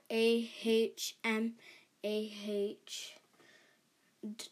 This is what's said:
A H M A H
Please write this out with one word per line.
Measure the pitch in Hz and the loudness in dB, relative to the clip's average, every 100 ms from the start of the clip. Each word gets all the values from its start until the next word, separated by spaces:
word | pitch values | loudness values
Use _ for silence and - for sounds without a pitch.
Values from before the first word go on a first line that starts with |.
| - | -2
A | 226 226 233 233 - | 4 6 4 2 -2
H | 226 220 226 - - - | 2 4 4 0 -8 -4
M | 226 220 226 226 - - _ _ | -2 0 -2 -4 -16 -20 _ _
A | 208 214 214 208 208 | -4 -2 -4 -8 -4
H | 202 202 - - - - - _ _ - - _ _ _ _ _ _ 214 214 - | -2 -2 -4 -12 -12 -12 -16 _ _ -20 -20 _ _ _ _ _ _ -12 -10 -10